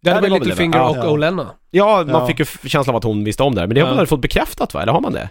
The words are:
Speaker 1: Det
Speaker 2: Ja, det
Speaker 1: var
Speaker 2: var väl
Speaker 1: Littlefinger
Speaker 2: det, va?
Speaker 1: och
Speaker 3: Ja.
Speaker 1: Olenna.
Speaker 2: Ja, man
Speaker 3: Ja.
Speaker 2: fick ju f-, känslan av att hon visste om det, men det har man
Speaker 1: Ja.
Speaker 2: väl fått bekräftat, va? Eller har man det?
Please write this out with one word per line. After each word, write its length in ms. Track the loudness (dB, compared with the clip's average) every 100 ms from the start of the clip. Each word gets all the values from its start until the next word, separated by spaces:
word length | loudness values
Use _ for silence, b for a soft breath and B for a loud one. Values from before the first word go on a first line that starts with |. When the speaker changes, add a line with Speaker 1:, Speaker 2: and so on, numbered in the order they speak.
Speaker 1:
Det 60 | 2
Speaker 2:
Ja, 40 | 2
det 60 |
Speaker 1:
var 0 |
Speaker 2:
var 0 |
väl 260 | 2 2 0
Speaker 1:
Littlefinger 260 | -2 0 2
Speaker 2:
det, 60 |
va? 60 | 0
Speaker 1:
och 80 | 0
Speaker 3:
Ja. 120 | 0
Speaker 1:
Olenna. 380 | 0 0 -2 -8 -14 _
Speaker 2:
Ja, 320 | 2 4 2 2
man 140 | 0
Speaker 3:
Ja. 60 | 0
Speaker 2:
fick 120 | -2
ju 40 |
f-, 160 | -2 -4
känslan 300 | -2 -2 0 -2
av 20 |
att 60 |
hon 200 | 0 -2
visste 200 | -2 0
om 120 | 0 0
det, 60 | 0
men 80 | 2
det 60 |
har 60 | 2
man 80 | 2
Speaker 1:
Ja. 20 |
Speaker 2:
väl 60 | 2
fått 140 | 0
bekräftat, 520 | 0 -2 -2 -4 -6
va? 80 | -4
Eller 120 | 0
har 80 | 0
man 120 | 0
det? 160 | -6 -8